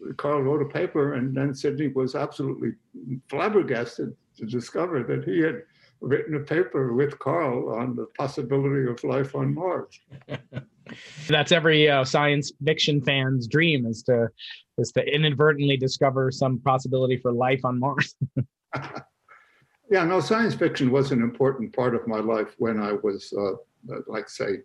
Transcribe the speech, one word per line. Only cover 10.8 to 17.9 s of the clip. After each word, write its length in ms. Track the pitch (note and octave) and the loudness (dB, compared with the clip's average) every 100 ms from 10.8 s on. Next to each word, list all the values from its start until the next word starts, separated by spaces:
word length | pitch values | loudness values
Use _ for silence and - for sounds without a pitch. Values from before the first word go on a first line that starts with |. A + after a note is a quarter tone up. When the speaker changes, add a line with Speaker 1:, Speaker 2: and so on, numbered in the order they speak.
| - - - - - | -20 -20 -18 -12 2
Speaker 2:
That's 240 | D3+ C#3+ | 2 4
every, 380 | E3+ D#3+ D3+ D3+ | 4 6 6 6
uh, 140 | C#3 | 6
science 480 | B2+ D#3 D3 C#3+ C#3 - | 4 4 4 2 0 -2
fiction 380 | C#3+ D#3 - D3 | 0 2 2 2
fan's 440 | C3+ C3+ C3 C3+ A2+ | 2 0 2 0 0
dream, 400 | D3 E3+ D3 A#2 | 2 4 2 0
is 160 | A2 | -2
to, 240 | - A#2+ A2+ - - - _ - | 2 2 2 -4 -16 -18 _ -4
is 140 | B2 | -2
to 100 | - | 0
inadvertently 720 | - D3 D#3 C3+ D3+ C#3+ C#3+ C3+ | 0 2 2 4 4 4 2 2
discover 540 | C3 - C#3 C3 C3 | 0 2 2 2 0
some 300 | C3 C3+ B2+ | 0 0 0
possibility 560 | C#3 C3 C3 C3 B2+ B2+ | 2 0 0 0 2 0
for 160 | B2 | 0
life 320 | A#2+ B2+ C3+ | 0 2 0
on 160 | C3 B2 | 0 -2
Mars. 340 | C3+ | -2